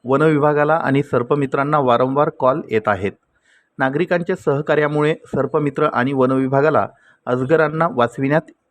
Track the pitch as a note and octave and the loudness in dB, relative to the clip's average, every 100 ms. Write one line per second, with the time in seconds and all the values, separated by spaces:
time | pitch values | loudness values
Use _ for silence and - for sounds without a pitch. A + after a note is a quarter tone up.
0 | A#2+ C#3 D#3 D3+ C#3+ D3 D3 D#3+ - C3+ | -2 2 4 4 2 2 2 0 2 0
1 | C#3+ C3 A#2+ D3 C3+ C#3 C#3 D3+ C3 A#2+ | 0 -2 0 -2 -2 -2 -2 0 2 2
2 | C3 C3+ D3+ - C3 D3 - A2 G#2+ G2 | 2 0 -2 0 0 0 -2 -2 0 -2
3 | G2 - _ _ _ _ _ - C3 C#3+ | -4 -8 _ _ _ _ _ -4 -2 -2
4 | F3 F3 E3+ F3+ - C#3+ D3+ D3+ D3 D3 | -2 -2 -2 -4 -2 -2 0 0 0 0
5 | D3 D#3+ - D3 C3+ D#3+ C#3+ C3+ D3+ - | 0 -2 -4 -4 -2 -2 -2 -2 -2 0
6 | B2+ C#3 B2+ C3+ C3 C3+ D3+ C3 G2 _ | -2 0 0 0 0 0 2 0 -2 _
7 | _ _ - B2+ C3 D#3+ D3+ D#3+ E3 - | _ _ -4 -4 0 2 2 0 -2 0
8 | A#2 - C3+ D#3 - _ _ | -2 0 0 0 -2 _ _